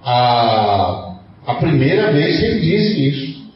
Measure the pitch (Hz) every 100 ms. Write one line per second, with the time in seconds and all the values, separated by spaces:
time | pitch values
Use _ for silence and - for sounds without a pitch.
0 | - 123 123 120 117 110 104 98 101 -
1 | 90 - - - - 120 170 143 135 196
2 | 208 147 - - 233 220 160 202 214 -
3 | 139 139 135 - -